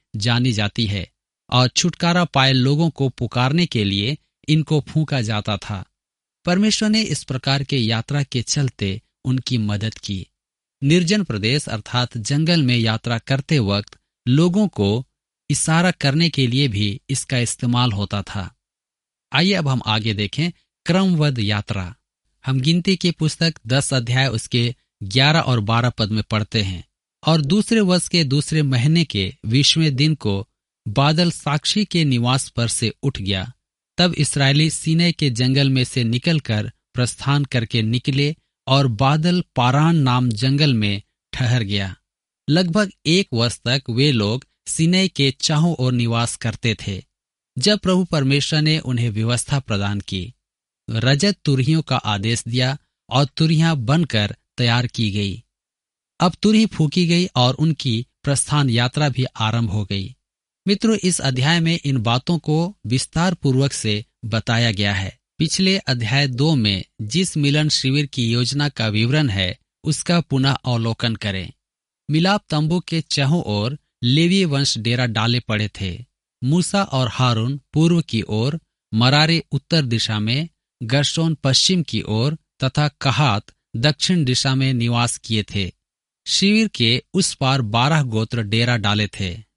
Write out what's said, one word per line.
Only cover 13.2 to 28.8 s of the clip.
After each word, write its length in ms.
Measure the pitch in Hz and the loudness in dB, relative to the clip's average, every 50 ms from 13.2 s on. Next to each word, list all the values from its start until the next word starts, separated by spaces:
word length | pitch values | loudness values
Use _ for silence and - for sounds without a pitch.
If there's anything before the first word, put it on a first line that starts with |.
| - - 139 131 - - - 143 | -2 -2 -2 -2 0 0 0 0
वक्त 380 | 113 95 101 101 107 - - _ _ _ _ _ - 123 | 2 0 0 -2 -4 -8 -14 _ _ _ _ _ 0 2
लोगों 400 | 127 143 170 180 175 208 214 185 | 4 4 4 4 4 2 0 0
को 400 | - - 101 98 104 117 127 _ _ _ _ _ _ _ _ - | 0 0 0 2 2 0 -4 _ _ _ _ _ _ _ _ -4
इशारा 420 | 143 - - - 156 165 175 185 | -2 -2 0 2 2 2 2 2
करने 380 | 175 - - 139 135 156 170 165 | 0 0 0 0 2 2 2 2
के 180 | - - 135 120 | 2 2 0 2
लिए 200 | 117 131 147 135 | 2 2 0 0
भी 340 | 101 101 104 101 98 - _ - | 0 0 -2 -2 -4 -6 _ -6
इसका 280 | 139 - - - 139 123 | -6 -6 -4 -4 -2 -2
इस्तेमाल 540 | 120 113 - - - 120 120 123 123 123 | -2 -2 -4 -4 -2 0 2 2 2 0
होता 300 | 104 98 101 95 - 101 | 0 -2 -4 -4 -4 -6
था। 340 | 95 - - 104 92 87 - _ _ _ _ _ _ _ _ _ _ _ _ _ _ - - | -8 -6 -8 -10 -10 -10 -14 _ _ _ _ _ _ _ _ _ _ _ _ _ _ -4 0
आइए 200 | 135 170 190 202 | 0 2 2 2
अब 140 | 180 160 139 | 0 0 0
हम 140 | 131 123 - | -2 -2 -2
आगे 280 | 107 107 113 107 113 107 | -2 -2 -2 0 -2 -2
देखें 380 | 98 104 101 - - 156 175 - _ _ _ _ _ - | -2 -4 -4 -2 -2 -4 -4 -4 _ _ _ _ _ -4
क्रमबद्ध 540 | - 170 185 190 190 180 156 151 147 135 120 | 0 2 2 4 2 2 2 2 0 0 0
यात्रा। 560 | 107 101 107 101 98 - - 98 92 87 - _ _ _ _ _ _ _ _ _ - | 0 0 0 -2 -2 -4 -6 -6 -6 -8 -12 _ _ _ _ _ _ _ _ _ -4
हम 140 | - 131 131 | -2 -2 0
गिनती 360 | 127 151 165 175 165 196 190 | 2 2 0 0 2 0 -2
की 160 | 170 - 175 | 0 0 -2
पुस्तक 420 | 160 - 156 151 - - 165 165 156 - - 113 | 0 0 -2 -2 0 0 -2 -2 -2 -4 -4 -2
दस 260 | 131 139 135 - 139 | 0 0 0 0 -2
अध्याय 340 | 131 120 113 123 131 135 135 | -2 -2 0 0 0 0 0
उसके 480 | 110 113 - - - 123 117 120 120 _ _ _ _ - - | -2 -4 -6 -2 -2 0 0 -2 -4 _ _ _ _ -14 -10
ग्यारह 360 | 95 95 131 135 147 156 165 | -4 0 2 4 4 4 2
और 200 | - - 123 117 | 2 2 0 0
बारह 300 | 104 95 113 117 120 123 | 0 0 0 2 2 0
पद 220 | - - 113 101 | 0 -2 -4 -2
में 120 | 107 107 104 | -2 -2 -2
पढ़ते 380 | - - 107 107 - - 113 | -2 -2 -4 -4 -2 -2 -2
हैं, 260 | 104 92 95 85 80 _ _ _ _ _ _ _ - 151 | -2 -2 -4 -8 -10 _ _ _ _ _ _ _ 0 0
"और 140 | 160 165 | 2 2
दूसरे 380 | 151 139 175 214 208 - 233 220 | 2 2 2 0 2 2 2 2
वर्ष 280 | 208 180 180 175 - - | 2 2 2 0 0 0
के 160 | - 175 160 | 0 0 0
दूसरे 380 | 131 131 147 147 - 156 156 | 2 0 0 0 0 0 0
महीने 440 | 151 139 131 123 | 2 2 2 2